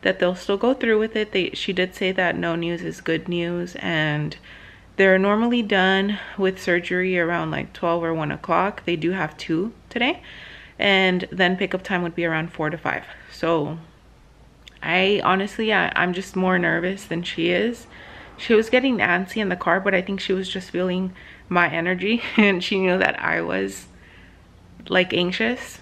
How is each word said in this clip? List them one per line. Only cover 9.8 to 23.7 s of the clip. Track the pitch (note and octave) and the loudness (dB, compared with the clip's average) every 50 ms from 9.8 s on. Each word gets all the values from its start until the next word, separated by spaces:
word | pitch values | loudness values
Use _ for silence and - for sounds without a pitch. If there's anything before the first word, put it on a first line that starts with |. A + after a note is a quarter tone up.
| - - | -20 -10
today, | - B3 A#3+ C4 F4 - - - - - - - - - - - - - | -4 -2 0 0 -2 -4 -8 -20 -20 -18 -18 -18 -18 -20 -20 -20 -6 0
and | - G3+ G3 F#3+ F#3+ F#3 F3+ F3+ F3+ - | 2 4 4 4 4 4 2 2 0 -4
then | - F3+ F#3+ F3+ F#3+ | 0 2 2 2 2
pickup | F#3 G3+ F#3 - F#3 F#3 | 0 -2 -2 -2 -4 -4
time | - G3 F3 F3+ | -2 -2 -2 -2
would | E3+ E3 | -2 -4
be | F3 E3+ | -2 -2
around | E3+ D#3+ D#3+ D#3+ E3 - | 0 0 -2 -4 -4 -6
four | - D#3+ D3+ | -4 -4 -4
to | D#3+ D#3+ | -4 -4
five. | - - - - - - - - - - - | -4 -4 -4 -4 -6 -12 -18 -20 -20 -20 -10
So | - - E3 E3+ E3 D3+ D#3 D#3 E3 D#3+ - - - - - - - - - - _ - - - - - - - - - | -4 -2 0 0 0 0 -4 -6 -10 -14 -18 -20 -20 -20 -20 -20 -20 -20 -20 -20 _ -20 -20 -20 -20 -20 -20 -18 -10 -6
I | - E3 F3+ F#3+ F#3+ G#3 F#3+ - | -2 0 2 2 2 2 2 2
honestly, | - F#3 F#3+ G3 G#3 - - A3+ A3 G#3+ | 2 2 2 0 -4 -4 -4 0 2 2
I, | F#3+ F3 - - | 2 2 2 2
I'm | - F3 F3+ F3+ | 0 0 0 0
just | F3+ F#3+ - - | -4 -6 -6 -2
more | F#3 F#3 F#3 F#3 F3+ | 0 2 2 2 2
nervous | F3 E3 D#3+ E3 E3+ F3+ F#3+ G3 - | 2 2 0 0 -2 -2 -6 -6 -8
than | - E3+ E3+ F3 | -6 -6 -6 -6
she | - - - E3 E3+ | -6 -4 -2 0 2
is. | F3+ F3+ G#3 A#3 A#3+ - - - - - - - - - - - - | 2 2 2 0 -2 -4 -10 -20 -20 -20 -20 -18 -18 -18 -20 -20 -16
She | - - - A#3 | -14 0 4 4
was | G#3+ A3 A3 | 4 4 6
getting | - B3+ B3 C4+ B3+ G3 | 2 4 4 4 2 2
antsy | G#2 F3 F3 F3+ F#3+ F#3 - | 2 2 2 2 0 -2 -4
in | A3+ G#3+ F#3+ | -2 -2 -2
the | F3+ | -2
car, | F3+ - F3+ E3+ F#3+ | 0 2 2 2 2
but | F#3+ G3+ G3 | 2 2 2
I | F#3 F3+ | 2 0
think | F#3 G3 F#3+ | 0 -6 -6
she | - - F#3+ | -2 -2 -2
was | F#3 F#3+ F#3 | -2 -2 -4
just | - F#3+ F#3 - | -6 -8 -10 -6
feeling | - E3+ F3+ F#3 F3+ F#3 F#3 F#3 F#3 - - - - - - - | -4 -2 0 0 0 0 -2 -4 -6 -10 -20 -20 -20 -20 -10 0
my | - F3+ F3 D#3+ | 2 4 4 4
energy | D3 E3 E3 F3 F#3 F3+ F3+ G#3 A3+ A#3 - - | 2 0 0 0 -2 0 0 0 0 0 -2 -2
<laughs> | - | 4
and | - G#3+ G3+ G3 F3 F#3 | 6 6 6 6 2 0
she | - G#3 F#3+ | -2 0 2
knew | F#3+ F#3 F3+ F#3 | 2 2 2 4
that | F#3 - - - | 2 0 0 0
I | - E3 E3 E3+ | -2 -2 -2 0
was, | E3+ E3 - - - G3 | -2 -2 -2 -4 -4 -4